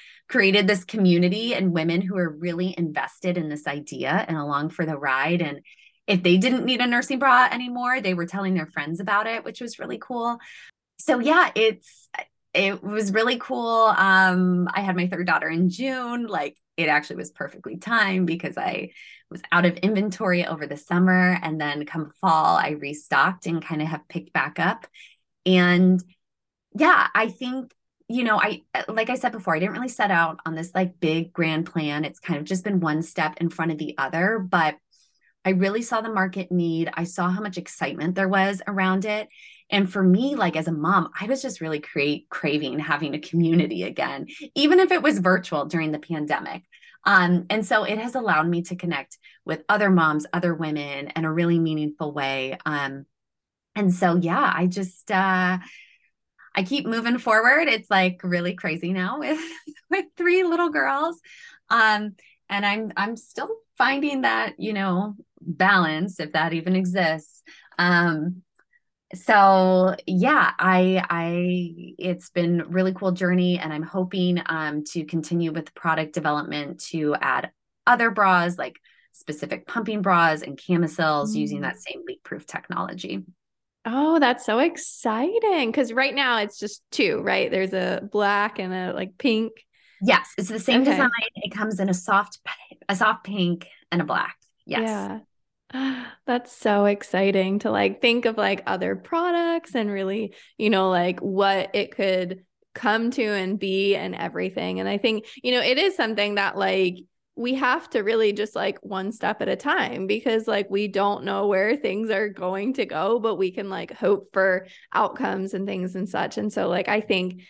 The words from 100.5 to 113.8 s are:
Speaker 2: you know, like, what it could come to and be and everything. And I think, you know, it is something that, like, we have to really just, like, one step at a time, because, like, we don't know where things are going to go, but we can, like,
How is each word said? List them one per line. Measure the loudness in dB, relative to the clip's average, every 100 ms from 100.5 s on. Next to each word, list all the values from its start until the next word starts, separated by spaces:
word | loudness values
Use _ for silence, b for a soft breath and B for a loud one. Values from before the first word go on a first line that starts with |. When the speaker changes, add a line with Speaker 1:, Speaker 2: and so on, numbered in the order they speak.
| -2
Speaker 2:
you | 2
know, | 4 4
like, | 2 2 -2
what | -2 2 2 2 0
it | -2 -4
could | -2 0 0 -2 -8 _ _ _
come | -4 0 0 0
to | -2
and | -2 -2 -2 -4
be | -2 0 0 0
and | -2
everything. | -6 -6 -6 -6 -4 -6 -4
And | -4
I | -2
think, | 0 -2 B B
you | -2
know, | 0
it | 2 2
is | 2 0
something | -2 0 0 0
that, | -2 0
like, | 0 2 0 -2 -12 _ _ -8
we | -4
have | 0 0 -2 -2
to | -2
really | 0 2 2
just, | 0 -4
like, | -4 -4 -6
one | -8 -6 -6
step | -4 -4 -2
at | -2
a | -2
time, | -2 -2 -2 -4 -4
because, | -2 0 0 0
like, | -2 -2
we | -4 -2
don't | 0 0 0
know | -4 -2 0
where | 2 2
things | 0 -2 -2 -2
are | -2 -2
going | -4 -4 -4 -2
to | -2 -4
go, | -2 0 0
but | 0
we | 0 -2
can, | -4 -8
like, | -8